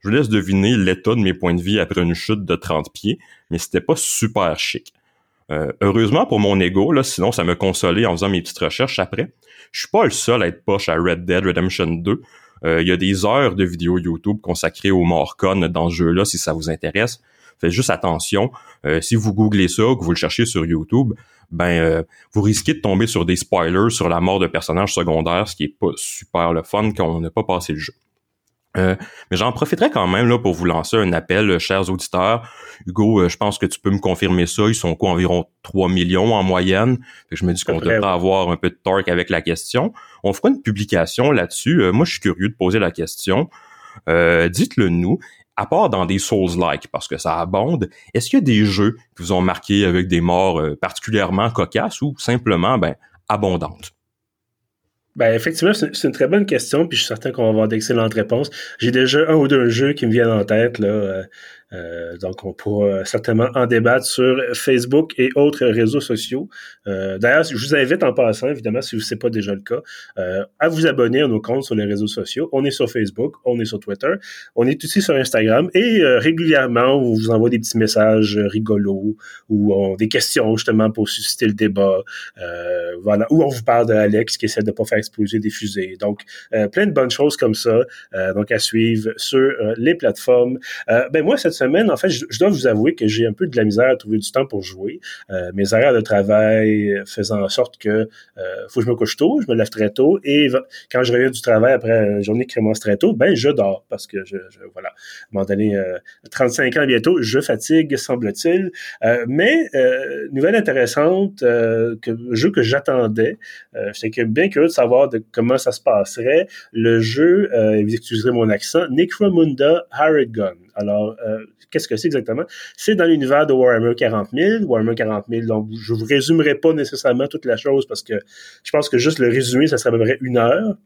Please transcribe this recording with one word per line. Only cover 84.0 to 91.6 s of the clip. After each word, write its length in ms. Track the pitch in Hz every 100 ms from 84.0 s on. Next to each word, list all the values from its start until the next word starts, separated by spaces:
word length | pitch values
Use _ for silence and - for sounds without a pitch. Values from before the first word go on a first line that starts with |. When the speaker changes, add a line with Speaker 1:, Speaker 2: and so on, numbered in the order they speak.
| 104 107 117 -
Speaker 2:
qui 80 | 110
essaie 180 | -
de 80 | 107
pas 120 | 101
faire 140 | 110 107
exploser 400 | 110 - 104 110
des 120 | 107
fusées. 460 | - 107 98 92 92
Donc, 220 | 104 104 - - -
euh, 140 | 113 104
plein 220 | 139 208
de 40 |
bonnes 200 | 143 131
choses 240 | - 143 143
comme 180 | 120
ça, 240 | 110 120 113 127 - -
euh, 200 | 95 95
donc 160 | 95 104
à 80 | 113
suivre 540 | - 113 113 113 107 110
sur, 220 | - 135
euh, 340 | 135 127 110 113
les 180 | 120
plateformes. 640 | 170 123 101 - 123 123 127 - - -
Euh, 200 | 113 127
ben 140 | 156
moi, 120 | 156 269
cette 240 | 180 -